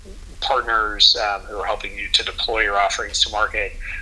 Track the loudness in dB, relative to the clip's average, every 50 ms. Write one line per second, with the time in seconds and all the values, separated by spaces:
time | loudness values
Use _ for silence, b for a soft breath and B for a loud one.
0 | -16 -16 -16 -16 -16 -16 -10 -6 -2 0 2 2 2 2 4 4 4 2 2 4
1 | 4 4 6 4 2 0 0 -2 -4 -8 -8 -4 -2 -2 -2 -2 -4 -8 -8 -8
2 | -4 0 0 0 0 -2 -2 0 0 2 2 2 2 2 4 4 2 2 2 0
3 | -4 -2 0 0 0 0 2 0 0 0 0 -2 -4 -4 -6 -8 B B B B